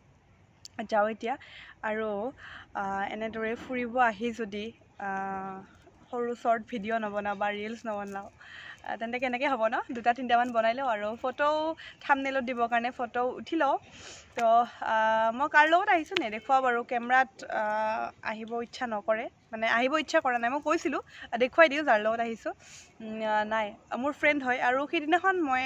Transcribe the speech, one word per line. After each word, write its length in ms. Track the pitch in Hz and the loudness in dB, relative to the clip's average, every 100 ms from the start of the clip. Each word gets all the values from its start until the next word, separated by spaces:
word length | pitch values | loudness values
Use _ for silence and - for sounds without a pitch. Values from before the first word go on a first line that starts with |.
| _ _ _ _ _ _ - - | _ _ _ _ _ _ -20 -12
যাওঁ 220 | 214 214 214 | 0 2 2
এতিয়া। 260 | 220 226 285 - - - - | 0 -6 -6 -10 -20 -20 -8
আৰু, 260 | 220 220 220 202 240 - - - - | -6 -2 -2 -4 -6 -8 -18 -18 -12
আহ, 300 | 208 196 196 202 | -6 -4 -4 -4
এনেদৰে 460 | 214 220 220 220 240 | -6 -6 -4 -4 -6
ফুৰিব 420 | - 254 240 247 | -6 -6 -2 2
আহি 320 | 240 196 240 | 2 2 -4
যদি, 320 | 220 208 208 226 - _ - | -4 -6 -6 -8 -12 _ -10
আহ, 560 | 202 190 196 190 190 190 196 - - _ - | -6 -4 -4 -6 -8 -12 -16 -20 -20 _ -10
সৰু 280 | 240 240 | -6 -4
short 280 | 240 240 226 | -2 0 0
video' 340 | 220 240 208 226 | -2 -6 -2 -2
নবনাওঁ 380 | 208 208 202 202 | -2 -4 -4 -2
বা 120 | 208 | -2
ৰিলছ 300 | 208 214 226 | -4 -6 -8
নবনাওঁ, 460 | 226 208 202 202 202 - - - - - | -8 -8 -8 -10 -12 -18 -20 -18 -18 -14
আহ, 140 | - - | -10 -8
তেন্তে 200 | 226 247 | -6 -4
কেনেকৈ 280 | 262 240 285 | -2 0 0
হ'ব 160 | 247 | 2
ন? 180 | 220 277 453 | 0 0 -4
দুটা 200 | 233 240 | -2 0
তিনিটামান 360 | 240 240 240 247 | 0 2 2 2
বনাই 240 | 233 226 | 2 2
লওঁ 140 | 247 269 | 2 -2
আৰু 200 | 208 208 233 | -2 -4 -4
photo 320 | 254 254 294 311 311 320 - - | -4 0 2 2 -2 -4 -12 -6
থাম্বনেইলত 460 | - 277 269 269 | 0 2 2 -2
দিবৰ 220 | 247 240 233 | -2 -2 0
কাৰণে 240 | 233 240 | 0 -2
photo 300 | 262 240 247 254 | -4 -4 -2 -2
উঠি 240 | - 226 330 | -4 -4 0
লওঁ। 200 | 277 349 - - - - - | 2 0 -4 -20 -18 -20 -12
তো, 120 | - 226 233 233 - | 0 4 6 4 -2
আহ, 460 | - 220 220 220 226 | -2 2 4 4 2
মই 160 | 240 294 | 0 4
কাৰ 180 | 302 302 | 6 8
লগত 220 | 349 415 | 6 6
আহিছোঁ 280 | 349 302 359 | 2 2 -2
নেদেখুৱাওঁ 460 | 233 214 247 262 | -2 -4 2 4
বাৰু, 180 | 254 240 | 4 0
কেমেৰাত, 460 | 233 247 240 254 254 - - | 0 -2 2 2 2 -2 -6
আহ, 540 | 220 214 214 214 226 233 - | -4 -2 0 0 -2 -6 -8
আহিব 260 | - 220 220 233 | -8 -8 -6 -8
ইচ্ছা 280 | 240 - 247 | -8 -6 -4
নকৰে, 380 | 214 - 220 294 _ - | -4 0 0 -2 _ -12
মানে 200 | 220 226 | -4 0
আহিব 240 | 233 262 | 2 2
ইচ্ছা 240 | 311 - 330 | 2 2 2
কৰা 180 | 262 240 | 2 0
নাই। 140 | 233 | 0
মই 120 | 285 | 0
কৈছিলোঁ, 380 | 302 320 320 311 - - | 0 0 0 -4 -6 -16
আহ, 160 | - 233 | -6 0
দেখুৱাই 280 | 254 - 320 | 2 6 6
দিওঁ 160 | 285 | 6
যাৰ 140 | 285 214 | 2 2
লগত 200 | 214 233 | 2 0
আহিছোঁ। 320 | 233 226 320 392 - - - - | -2 -4 -8 -10 -14 -20 -20 -16
উম, 220 | 220 220 | -10 -4
আহ, 200 | 214 214 | 0 0
নাই, 220 | 214 220 208 220 - 226 | 2 0 -2 -6 -8 -4
মোৰ 160 | 277 | -4
friend 280 | 285 294 294 | 0 2 2
হয়। 180 | 254 254 | 0 0
আৰু 200 | 247 262 285 | 2 2 0
সিদিনাখন 480 | 339 302 339 381 370 | -2 2 2 2 2
মই 220 | 285 254 | 2 0